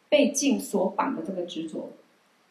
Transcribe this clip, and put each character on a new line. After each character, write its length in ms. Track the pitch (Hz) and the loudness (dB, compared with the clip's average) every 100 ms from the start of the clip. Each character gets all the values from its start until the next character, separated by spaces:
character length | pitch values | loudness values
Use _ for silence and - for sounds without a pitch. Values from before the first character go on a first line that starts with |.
| _ | _
被 220 | 294 233 | 4 4
境 300 | - 277 202 | 2 2 0
所 300 | - 190 190 | 0 0 0
绑 260 | - 269 165 | 0 -2 -4
的 60 | |
这 100 | 165 | -6
个 100 | 185 | -6
执 260 | 175 160 160 | -6 -8 -8
着。 200 | - - - _ _ _ _ _ | -8 -10 -14 _ _ _ _ _